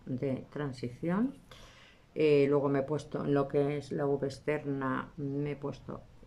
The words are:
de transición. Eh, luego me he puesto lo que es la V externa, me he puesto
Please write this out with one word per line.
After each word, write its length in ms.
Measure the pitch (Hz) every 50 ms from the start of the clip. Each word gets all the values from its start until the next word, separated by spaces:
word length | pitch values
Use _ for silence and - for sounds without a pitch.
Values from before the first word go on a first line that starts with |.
| -
de 420 | 139 131 127 147 135 127 - - -
transición. 880 | - 143 147 139 127 - 123 120 - - 160 170 180 208 247 277 - - - - - - - - - - - - - - - _ -
Eh, 340 | - 156 151 147 143 139 139
luego 180 | 147 143 139
me 120 | 139 139 139
he 40 | 131
puesto 400 | 151 151 147 - - - 147 151
lo 240 | 143 143 143 143
que 300 | - - 143 143 143 147
es 140 | 143 - - 170
la 120 | 160 143
V 200 | 139 143 139 143
externa, 840 | 139 139 - - 147 151 151 147 143 139 135 135 131 131 127 131 - -
me 360 | 156 143 139 139 143 147 147
he 40 | 143
puesto 460 | 143 143 139 - - - - - - - - - - -